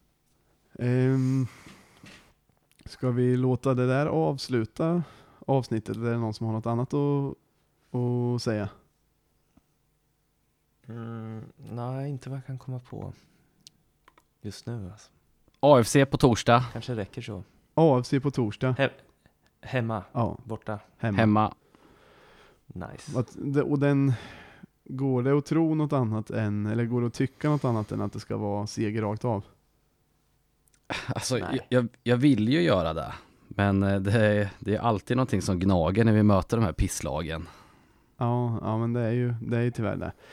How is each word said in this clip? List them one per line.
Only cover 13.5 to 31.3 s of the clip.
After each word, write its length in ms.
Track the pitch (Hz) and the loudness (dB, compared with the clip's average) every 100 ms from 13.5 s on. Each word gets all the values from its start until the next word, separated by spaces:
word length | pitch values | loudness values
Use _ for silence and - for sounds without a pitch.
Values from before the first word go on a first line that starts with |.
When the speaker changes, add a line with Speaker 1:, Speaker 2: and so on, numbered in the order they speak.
| _ - _ _ _ _ _ _ _ | _ -20 _ _ _ _ _ _ _
Speaker 2:
just 260 | 107 - - | -14 -12 -10
nu, 240 | 120 92 | -10 -12
alltså. 180 | 101 - _ _ _ _ - | -16 -20 _ _ _ _ 2
Speaker 3:
A 200 | - 135 | 6 8
F 60 | 110 | 8
C 200 | 143 135 | 4 4
på 100 | 135 | 4
torsdag. 480 | 131 110 - 120 123 | 4 4 4 2 2
Speaker 2:
Kanske 220 | 120 - 117 | -8 -8 -8
räcker 260 | 95 - | -8 -10
så. 200 | 117 104 - _ _ | -12 -12 -14 _ _
Speaker 1:
A 220 | - 160 127 | 4 6 4
F 60 | 123 | 2
C 140 | 139 | 0
på 100 | 143 | 0
torsdag. 440 | 135 113 - 131 127 | -2 -2 -2 -2 0
Speaker 2:
He-, 120 | 135 - _ _ _ _ _ _ | -2 -2 _ _ _ _ _ _
hemma? 420 | - 131 113 110 - | -6 -4 -2 -4 -6
Speaker 1:
Ja. 260 | 127 117 - | -2 -2 -4
Speaker 2:
Borta? 340 | - 110 - 104 - - | -10 -10 -8 -10 -12 -6
Speaker 1:
Hemma. 200 | 117 101 | -2 2
Speaker 3:
Hemma. 360 | 110 107 107 - _ _ _ _ _ - - - - _ - | 4 4 2 -4 _ _ _ _ _ -20 -20 -20 -20 _ -18
Speaker 2:
Nice. 520 | - - - - 117 | -14 -14 -14 -8 -4
Speaker 1:
Att 180 | 123 - | -4 -6
det, 240 | 151 139 | -2 0
och 160 | - 143 | 0 2
den, 340 | 143 139 139 120 - - - - - _ | 2 4 2 0 -6 -20 -20 -20 -20 _
går 380 | - 131 135 127 | -12 -4 -2 0
det 160 | 127 143 | 2 2
att 80 | 143 | 2
tro 280 | 156 160 | 2 2
något 180 | 156 151 | 2 0
annat 380 | 143 120 110 107 | 0 0 -2 -4
än, 360 | 107 107 104 104 | -4 -2 -2 -2
eller 180 | 113 | -2
går 160 | 117 123 | -2 0
det 60 | 120 | -2
att 80 | |
tycka 340 | - 135 - 151 | -2 -4 -2 0
något 160 | 147 | 0
annat 280 | 135 113 107 | 0 -2 -2
än 80 | 104 | -4
att 120 | 101 | -6
det 80 | 107 | -8
ska 160 | - 107 | -8 -6
vara 300 | 104 101 101 | -4 -4 -6
seger 360 | - 107 110 | -4 -4 -2
rakt 220 | 107 110 | -4 -2
av? 200 | 123 104 - _ _ _ _ _ _ _ _ _ _ _ _ _ - - - | -2 -4 -6 _ _ _ _ _ _ _ _ _ _ _ _ _ -12 -10 -6
Speaker 3:
Alltså, 280 | 92 - | -6 -4